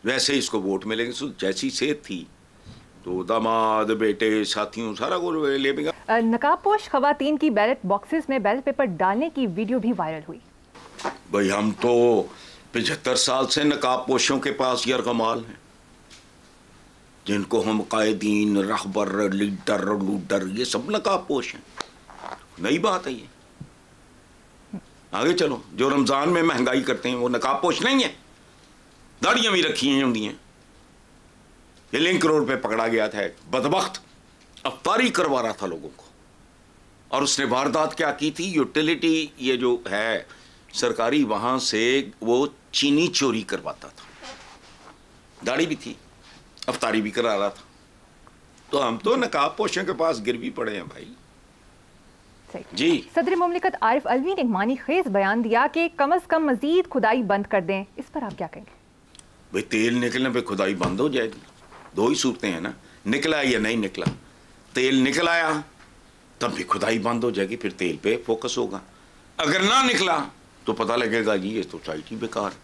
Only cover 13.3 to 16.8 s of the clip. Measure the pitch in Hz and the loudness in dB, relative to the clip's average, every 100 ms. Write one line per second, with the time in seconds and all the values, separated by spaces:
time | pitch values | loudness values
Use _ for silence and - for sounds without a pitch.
13.3 | 131 131 - 147 143 127 127 - 127 - | 2 2 2 2 2 0 0 2 2 2
14.3 | 135 139 - 131 120 117 127 117 117 110 | 0 0 0 0 0 0 0 0 0 0
15.3 | 117 110 - - - - - - - - | -2 -6 -18 -20 -20 -20 -20 -20 -20 -20
16.3 | - - - - - | -20 -20 -20 -20 -20